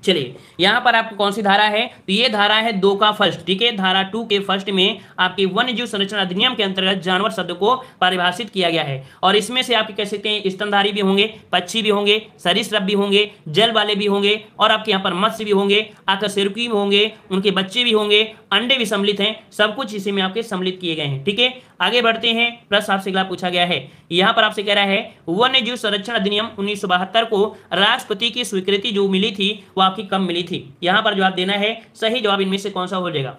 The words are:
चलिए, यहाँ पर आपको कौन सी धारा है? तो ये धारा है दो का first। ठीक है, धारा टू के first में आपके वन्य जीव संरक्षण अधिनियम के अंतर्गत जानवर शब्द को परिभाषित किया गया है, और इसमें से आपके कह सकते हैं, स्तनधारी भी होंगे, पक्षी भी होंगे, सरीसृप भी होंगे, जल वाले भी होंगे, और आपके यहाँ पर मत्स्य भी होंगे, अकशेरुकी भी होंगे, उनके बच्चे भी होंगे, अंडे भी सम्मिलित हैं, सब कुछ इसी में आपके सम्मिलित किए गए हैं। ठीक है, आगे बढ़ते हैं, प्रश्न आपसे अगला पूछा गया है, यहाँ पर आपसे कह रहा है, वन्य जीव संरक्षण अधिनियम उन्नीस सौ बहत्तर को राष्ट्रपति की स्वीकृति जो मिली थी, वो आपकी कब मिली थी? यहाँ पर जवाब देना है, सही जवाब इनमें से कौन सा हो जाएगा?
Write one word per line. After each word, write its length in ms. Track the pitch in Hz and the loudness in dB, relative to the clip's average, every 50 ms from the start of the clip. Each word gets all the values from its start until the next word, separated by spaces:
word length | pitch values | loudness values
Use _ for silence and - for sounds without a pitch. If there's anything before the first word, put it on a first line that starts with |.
चलिए, 320 | - - 185 160 135 120 - - - - - - | 2 0 0 0 0 -6 -10 -18 -20 -20 -2 0
यहाँ 200 | 170 190 214 247 | 2 2 2 4
पर 140 | 240 247 233 | 4 4 4
आपको 220 | 226 220 220 214 | 4 0 -2 -2
कौन 160 | 196 208 202 | 0 0 0
सी 100 | 196 233 | 0 0
धारा 220 | 214 202 190 208 208 | 2 2 4 4 4
है? 220 | 214 208 214 240 240 - - _ | 2 2 0 -2 -4 -8 -14 _
तो 60 | - | -2
ये 160 | 190 214 240 254 | 0 2 2 2
धारा 260 | 214 208 202 208 214 | 2 2 2 4 4
है 180 | 220 220 233 | 2 2 0
दो 220 | 226 190 180 196 196 | 0 2 2 2 4
का 160 | 196 214 214 | 4 2 2
first। 320 | 214 - 208 180 147 - - | 4 4 0 0 0 -2 -4
ठीक 160 | - 190 190 | -4 -2 0
है, 140 | 233 240 233 | 0 0 0
धारा 260 | 196 190 185 185 190 | 0 0 2 2 2
टू 220 | 190 190 190 226 233 | 0 -2 -4 -8 -2
के 140 | 202 202 202 | 0 -2 -2
first 320 | 196 190 185 196 190 214 | 0 0 -2 -2 -2 -2
में 300 | 196 185 185 208 226 220 - - - - | 2 2 2 2 2 -4 -12 -18 -2 -2
आपके 280 | 185 180 180 - 196 | -2 -2 0 0 -2
वन्य 260 | 185 175 208 240 254 | 0 2 0 0 0
जीव 140 | 240 208 247 | -2 -4 -4
संरक्षण 300 | 233 - 202 196 190 208 | -4 -6 -6 -6 -4 -4
अधिनियम 380 | 208 190 185 180 190 226 254 247 | -4 -4 -2 0 0 0 0 0
के 80 | 226 | 0
अंतर्गत 400 | 208 196 190 190 185 190 202 190 | -4 -2 -2 -2 -2 0 -2 -2
जानवर 280 | 156 185 185 185 202 220 | 0 0 0 2 0 0
शब्द 220 | - - 180 170 | -2 -4 -6 -6
को 220 | 175 175 196 214 254 254 - - - _ | -4 0 2 2 2 0 -2 -14 -4 _
परिभाषित 500 | 180 180 185 180 175 180 175 - 233 202 | 0 0 2 2 0 0 -2 -2 -8 -6
किया 200 | - 190 180 170 | -4 -2 0 0
गया 120 | 165 160 | 0 0
है, 200 | 151 143 135 135 - - - - | -2 -4 -6 -8 -10 -16 -10 0
और 140 | - 185 196 | 2 2 4
इसमें 260 | 208 208 214 247 254 | 2 0 0 -2 -4
से 120 | 254 247 233 | 0 0 0
आपके 180 | 220 220 220 | 0 0 -2
कह 120 | 202 202 208 | -4 -6 -6
सकते 240 | 196 214 202 - 220 | -6 -6 -6 -4 -2
हैं, 220 | 214 208 202 190 | -4 -2 -2 -4
स्तनधारी 420 | 185 190 214 208 202 202 196 208 | -4 -4 -4 0 2 2 2 2
भी 80 | 202 208 | 0 0
होंगे, 260 | 202 190 196 196 208 220 220 - - - | 2 2 4 4 2 0 -2 -12 -10 -2
पक्षी 300 | - 180 180 - - 226 | -2 -2 -2 0 -4 -2
भी 60 | 214 214 | 2 2
होंगे, 320 | 202 202 208 202 208 214 214 - - - | 2 2 4 2 2 2 0 -8 -20 -4
सरीसृप 440 | - - - 208 233 - 208 214 | -2 0 0 0 0 0 -2 -2
भी 100 | 196 190 | 0 0
होंगे, 380 | 208 196 202 202 196 202 208 208 - - - 160 | 0 0 2 2 4 2 2 0 -4 -16 -14 -2
जल 240 | 147 175 220 233 | 2 2 2 4
वाले 220 | 226 220 208 208 208 | 4 2 2 2 0
भी 120 | 196 208 | 0 2
होंगे, 340 | 208 196 202 202 202 208 214 - - _ - | 2 2 2 2 2 0 0 -4 -14 _ 0
और 140 | 208 214 | 2 2
आपके 180 | 220 214 - 220 | 2 2 2 0
यहाँ 140 | 202 190 190 | -2 0 0
पर 100 | 202 175 | -2 -2
मत्स्य 300 | 175 202 226 196 - 220 | 0 0 0 -2 -2 -2
भी 60 | 208 | 0
होंगे, 300 | 202 190 202 196 202 208 214 214 - - - - | 2 2 2 2 2 2 0 -2 -12 -10 -2 -2
अकशेरुकी 600 | 196 196 214 208 202 202 - - - 226 240 240 | -2 -2 -2 -4 -2 0 -2 -2 -2 -4 -4 -2
भी 60 | 226 | -2
होंगे, 380 | 202 202 202 196 202 208 220 220 - - - | 0 0 2 2 2 2 2 -2 -10 -10 -4
उनके 200 | 185 190 190 208 | -4 0 0 0
बच्चे 340 | 180 185 190 190 - 247 247 | 0 0 -2 -2 -2 0 0
भी 80 | 240 | 2
होंगे, 300 | 220 214 214 208 208 208 220 214 - - - _ | 2 2 2 4 2 2 2 0 -6 -18 -8 _
अंडे 240 | 196 202 233 247 269 | -2 0 2 0 0
भी 100 | 262 233 | 0 0
सम्मिलित 340 | 196 214 196 202 208 208 196 | -2 0 0 0 0 0 0
हैं, 160 | 196 214 220 - - - | -2 -2 -2 -6 -14 -20
सब 240 | - - 208 214 214 | -2 0 0 0 0
कुछ 180 | - 269 202 214 | -4 -8 -6 -6
इसी 180 | 208 190 208 | -6 -6 -4
में 100 | 202 196 | -2 0
आपके 200 | 190 190 190 226 | -2 -2 -2 -4
सम्मिलित 360 | 226 233 202 185 185 185 185 185 | -6 -6 -6 -4 -4 -4 -6 -4
किए 140 | 185 170 160 | -6 -6 -4
गए 100 | 156 151 | -4 -4
हैं। 200 | 139 139 135 139 | -4 -4 -4 -4
ठीक 140 | - 208 208 | -4 0 2
है, 160 | 240 254 247 - - - _ _ | 0 0 0 -6 -20 -20 _ _
आगे 220 | 180 190 226 240 | -2 0 0 2
बढ़ते 260 | 240 226 226 226 226 233 | 2 2 0 2 0 -2
हैं, 220 | 226 226 233 233 233 - _ _ | 0 0 0 -2 -2 -8 _ _
प्रश्न 240 | 202 208 208 208 | -2 -2 0 0
आपसे 180 | 196 196 190 202 | -2 -2 -2 -2
अगला 120 | 185 190 | -2 -2
पूछा 260 | 190 185 180 175 190 180 | -2 -2 -4 -4 -4 -2
गया 140 | 175 180 175 | 0 0 0
है, 200 | 175 180 139 135 - - - _ _ | 0 0 -4 -4 -10 -20 -20 _ _
यहाँ 200 | 170 170 185 214 | 0 2 2 4
पर 120 | 226 233 220 | 4 4 2
आपसे 180 | 214 208 220 | 2 0 -2
कह 120 | 196 208 202 | -2 0 2
रहा 100 | 208 202 | 2 2
है, 300 | 196 196 208 240 - - - _ - | 2 0 -2 -2 -6 -14 -14 _ -4
वन्य 320 | 165 196 240 254 262 262 | 0 2 2 4 2 2
जीव 160 | 240 226 247 | 0 0 -4
संरक्षण 360 | 233 - 208 202 208 196 - | -4 -4 -4 -4 -4 -6 -4
अधिनियम 360 | 240 - 190 202 202 208 220 226 - - | -4 -2 0 0 0 0 -2 -4 -6 -6
उन्नीस 220 | 202 202 208 196 | -4 -4 -4 -4
सौ 80 | - 190 | -2 0
बहत्तर 360 | 180 180 185 185 - 226 233 | 0 0 0 0 0 0 0
को 200 | 233 220 190 202 220 - - - - | 2 2 0 0 0 -2 -10 -10 -4
राष्ट्रपति 580 | - 175 196 214 233 262 247 - 214 196 233 233 | 0 2 2 2 2 0 -2 -6 -6 -4 -2 -4
की 140 | 214 247 247 | -2 -4 -6
स्वीकृति 460 | 190 208 185 185 202 196 202 202 247 | -2 -4 -2 0 0 0 0 0 -2
जो 180 | 214 196 202 196 | 0 0 2 2
मिली 220 | 190 190 190 226 | 2 2 0 0
थी, 200 | 196 208 196 202 214 208 - - - | 0 0 -2 -2 -2 -4 -12 -8 0
वो 60 | 196 | 2
आपकी 200 | 190 190 190 220 | 2 2 2 -2
कब 180 | 220 196 196 190 | -6 -4 -2 -2
मिली 220 | 190 175 170 170 | 0 -2 -2 -4
थी? 340 | 180 175 180 147 - - - _ | -4 -4 -8 -10 -10 -12 -16 _
यहाँ 200 | - 175 185 214 | 0 2 2 4
पर 120 | 214 220 208 | 2 2 2
जवाब 200 | 196 190 190 185 | 2 0 0 2
देना 180 | 175 180 190 | 0 -2 -2
है, 220 | 202 202 202 214 233 226 - - _ | 0 0 0 -2 -2 -4 -12 -20 _
सही 260 | - 220 220 226 254 | -4 -2 -2 -2 0
जवाब 200 | 214 208 196 196 | 0 0 0 2
इनमें 160 | 196 190 190 196 | 0 -2 -2 -4
से 120 | 196 202 | -4 -6
कौन 160 | 190 190 180 | -6 -6 -6
सा 100 | 180 196 | -4 -4
हो 140 | 185 180 175 | -4 -4 -2
जाएगा? 260 | 156 147 135 127 123 | -4 -4 -4 -6 -8